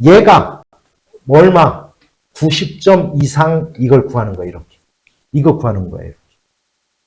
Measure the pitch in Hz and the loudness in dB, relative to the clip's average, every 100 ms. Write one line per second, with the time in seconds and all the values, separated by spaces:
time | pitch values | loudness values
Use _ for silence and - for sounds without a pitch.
0 | 135 202 214 170 - - _ _ _ _ | 4 6 6 2 0 -14 _ _ _ _
1 | _ - 127 147 185 175 151 - - _ | _ -16 0 4 4 4 0 -2 -20 _
2 | _ _ _ - 156 - - - 190 180 | _ _ _ -6 -4 -4 -8 -4 0 2
3 | 147 143 - 147 160 160 - - 123 131 | 0 -4 -4 -2 -2 -2 -6 -6 0 0
4 | - 120 107 90 90 85 - _ _ _ | 0 -6 -6 -10 -12 -14 -20 _ _ _
5 | _ _ _ 147 151 156 117 98 90 85 | _ _ _ -2 0 -2 -4 -6 -8 -14
6 | 85 - _ _ _ _ _ _ _ _ | -18 -20 _ _ _ _ _ _ _ _